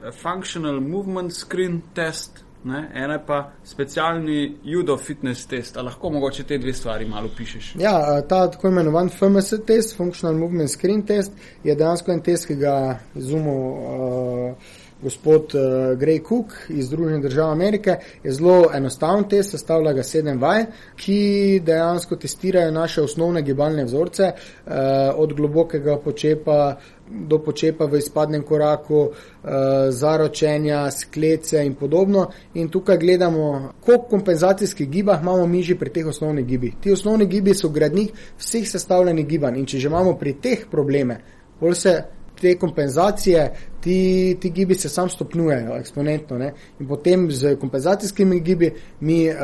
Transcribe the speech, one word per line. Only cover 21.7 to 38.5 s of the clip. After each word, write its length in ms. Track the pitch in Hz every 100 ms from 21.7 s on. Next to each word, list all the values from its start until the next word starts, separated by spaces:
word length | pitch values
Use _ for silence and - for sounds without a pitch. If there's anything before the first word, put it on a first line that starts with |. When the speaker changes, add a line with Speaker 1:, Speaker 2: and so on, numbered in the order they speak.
| 160 170 175 170 175
Speaker 2:
testirajo 540 | 147 - 185 185 165
naše 300 | 160 165 165
osnovne 400 | 147 165 170 170
gibalne 420 | 139 135 147 156
vzorce, 380 | 123 135 170 -
eh, 500 | 190 - - - - 143 135 135 135 156
od 160 | 151
globokega 640 | 147 147 156 165 156 143 147
počepa, 800 | 151 143 151 156 156 147 143 139 - - -
do 280 | 214 160 156
počepa 460 | 156 147 160 156
v 140 | 147 147
izpadnem 440 | 147 151 151 151
koraku, 640 | 143 151 151 147 - 151 147
eh, 800 | - - - 156 139 135 135 135
zaročenja, 1000 | 120 147 160 151 151 151 151 151 147 143
sklece 720 | - - 147 156 160 - 156 143
in 80 |
podobno. 540 | 135 139 165 196 196 175 - -
In 140 | 165 160
tukaj 300 | 190 185 170
gledamo, 720 | 170 180 175 160 151 139 135 -
koliko 240 | - 240 -
kompenzacijskih 800 | 202 185 160 185 196 208 - 139
gibah 300 | 170 202 170
imamo 240 | 175 185 175
mi 160 | 175
že 160 | 175 180
pri 120 | 147
teh 160 | 170 156
osnovnih 400 | 143 156 147 123
gibih. 280 | 127 120 -
Ti 120 | 196
osnovni 340 | 190 208 220 196
gibi 280 | 196 190
so 140 | 196 160
gradnik 440 | 151 151 180 214 - - -
vseh 300 | -